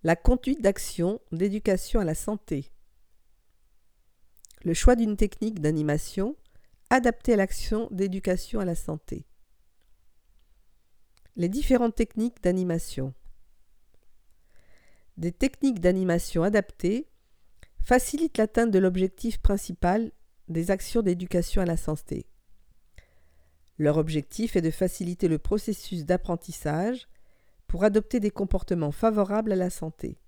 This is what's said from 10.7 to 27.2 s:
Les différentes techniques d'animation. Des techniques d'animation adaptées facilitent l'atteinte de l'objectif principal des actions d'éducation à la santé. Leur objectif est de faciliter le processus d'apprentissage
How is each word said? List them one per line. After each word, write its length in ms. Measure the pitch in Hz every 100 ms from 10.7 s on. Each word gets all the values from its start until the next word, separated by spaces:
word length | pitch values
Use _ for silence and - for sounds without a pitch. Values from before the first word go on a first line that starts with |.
| _ _ _ _ _ - -
Les 140 | 175
différentes 460 | 220 294 254 233 -
techniques 460 | 226 - 233 -
d'animation. 720 | 180 185 180 165 - - 131 131 - - - - - _ _ - - - _ - _ - - - - - - -
Des 140 | 165
techniques 480 | - 269 - 269 214
d'animation 640 | 180 190 185 170 - 175
adaptées 640 | 175 208 202 - 180 220 311 _ _ _ - - - -
facilitent 540 | - 247 247 294 320 -
l'atteinte 340 | 220 - 233
de 80 | 196
l'objectif 600 | 190 180 185 - 233 -
principal 720 | - 196 - 175 180 202 226 - - _ -
des 240 | 165 170
actions 300 | 190 - 233
d'éducation 600 | 202 175 180 175 175 208
à 40 | 180
la 120 | 165
santé. 480 | - 156 - 143 - - _ - - - _ - _ _ _ _ _ _ _ -
Leur 200 | 151 151
objectif 580 | 160 156 139 - 226 190
est 60 |
de 100 | 165
faciliter 560 | 160 185 - 175 180 180
le 100 | 156
processus 680 | - 214 - 202 - 175 151
d'apprentissage 1000 | 180 - - - 165 147 151 202 247 - -